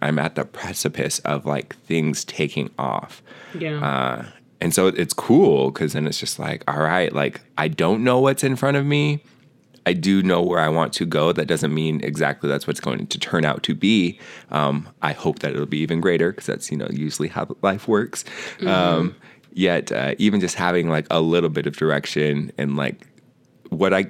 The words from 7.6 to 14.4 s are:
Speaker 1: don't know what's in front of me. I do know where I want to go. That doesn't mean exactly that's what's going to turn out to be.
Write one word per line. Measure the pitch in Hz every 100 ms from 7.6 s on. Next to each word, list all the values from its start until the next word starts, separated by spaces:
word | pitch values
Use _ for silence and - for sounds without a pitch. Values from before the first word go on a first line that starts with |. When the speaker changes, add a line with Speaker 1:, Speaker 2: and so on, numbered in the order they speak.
| 80
Speaker 1:
don't | 78 85 110
know | 123 127
what's | 135 135
in | 139 127
front | 135 143
of |
me. | 143 147 147 147 - _ _ _ _ _
I | -
do | 90 92 98
know | 92 87
where | 87 85
I | 78
want | 82 71
to | -
go. | 85 78 78
That | 85 76
doesn't | 80 76
mean | 78 80 78
exactly | 76 73 73 71 71
that's | 71 -
what's | 71
going | - 60 -
to | -
turn | - 85
out | 76 60
to | -
be. | - 98 110 87 - - -